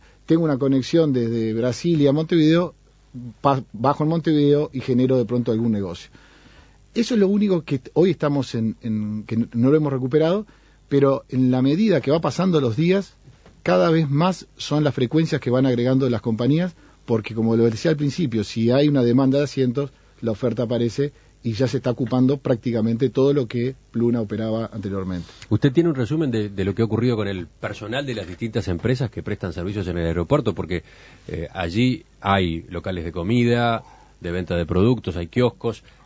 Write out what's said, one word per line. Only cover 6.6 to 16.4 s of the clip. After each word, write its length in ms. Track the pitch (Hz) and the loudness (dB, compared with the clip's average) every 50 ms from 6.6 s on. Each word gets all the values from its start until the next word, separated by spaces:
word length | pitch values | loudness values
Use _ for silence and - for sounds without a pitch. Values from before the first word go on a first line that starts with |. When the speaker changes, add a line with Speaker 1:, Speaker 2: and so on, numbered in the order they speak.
| - - - _ _ _ - | -20 -20 -20 _ _ _ -4
Speaker 1:
Eso 200 | 240 226 - 254 | -4 -2 0 0
es 60 | 208 | 0
lo 80 | 196 185 | 0 0
único 340 | 208 202 214 202 185 165 | 0 0 0 0 -2 -2
que 160 | - - 143 127 | -4 -4 -6 -6
t-, 140 | - - - | -6 -4 0
hoy 160 | 147 180 190 | 2 2 2
estamos 460 | 151 - 156 143 143 139 127 - - | 2 0 -2 -2 0 -2 -2 -4 -4
en, 180 | 117 113 110 104 - | -4 -4 -4 -4 -6
en, 400 | - 113 107 107 107 104 107 107 | -6 -6 -4 -4 -4 -6 -6 -8
que 140 | 104 - 117 | -8 -4 -2
n-, 120 | 117 117 - | -2 -2 -2
no 180 | - 117 123 135 | 0 0 2 4
lo 60 | 151 | 4
hemos 160 | 156 151 139 | 2 2 0
recuperado, 540 | 135 127 131 127 151 151 160 165 185 214 214 - - _ _ _ _ _ _ - | -2 -4 -2 0 0 2 2 2 0 -2 -4 -8 -16 _ _ _ _ _ _ -2
pero 360 | 143 139 139 135 135 - - - | 0 2 4 2 2 0 -4 -4
en 240 | - 127 131 127 | -2 0 2 2
la 100 | 127 127 | 2 2
medida 380 | 131 135 156 185 226 214 170 135 | 2 2 2 2 2 2 2 2
que 100 | - 135 | 2 2
va 100 | 151 170 | 0 2
pasando 400 | - 147 - - 180 190 170 151 | 0 -2 -2 0 0 2 2 2
los 140 | 135 117 107 | 2 0 0
días, 400 | 120 165 175 185 196 190 - _ _ _ - - - - - - _ | 2 2 2 2 0 -2 -6 _ _ _ -20 -20 -20 -20 -20 -20 _
cada 260 | - 175 180 180 180 170 | -2 2 2 4 4 4
vez 200 | 160 165 160 135 | 4 2 2 2
más 380 | 139 151 170 190 175 - - - _ | 2 2 2 2 0 -2 -8 -18 _
son 260 | - - - 147 151 | -12 -6 -2 0 0
las 120 | 151 143 - | 0 0 0
frecuencias 460 | - 127 113 147 160 165 - 156 131 | 0 0 0 2 0 0 0 -2 -2
que 100 | - 127 | 0 0
van 160 | 120 131 135 | 2 2 2
agregando 440 | 131 123 120 120 131 131 131 135 123 | 2 2 2 2 2 2 2 2 2
las 120 | 117 107 | 0 -2
compañías, 520 | - 120 110 104 | -2 -2 -2 0